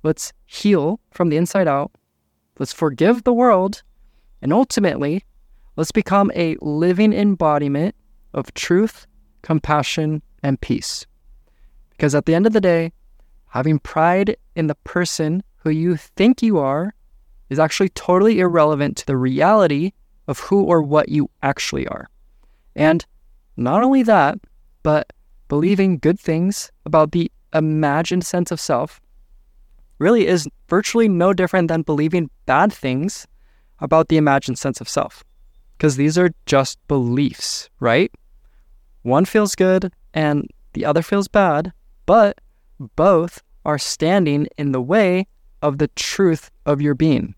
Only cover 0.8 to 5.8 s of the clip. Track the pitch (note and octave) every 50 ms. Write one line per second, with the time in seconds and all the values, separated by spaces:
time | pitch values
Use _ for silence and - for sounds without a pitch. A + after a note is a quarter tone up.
0.8 | C#3+ D#3 G#3 - _ _ _ - F3+ E3+ D3+ D#3 E3+ F3 - G3 F#3 D#3+ C#3 C#3+
1.8 | C#3+ - _ _ _ _ _ _ _ _ _ _ _ _ _ _ C#3 - - -
2.8 | E3+ D3+ C#3 A#2 D#3 F#3+ A#3+ B3 - B3 A#3+ A3+ B3 B3 A3 F#3 F#3 G3 G#3 -
3.8 | _ _ _ _ _ _ _ _ _ _ _ _ - C3+ D#3 A3 C4 - - -
4.8 | G3+ F3 D3 C3 C#3 C#3+ D#3 G3 _ _ _ _ _ _ - _ _ _ _ -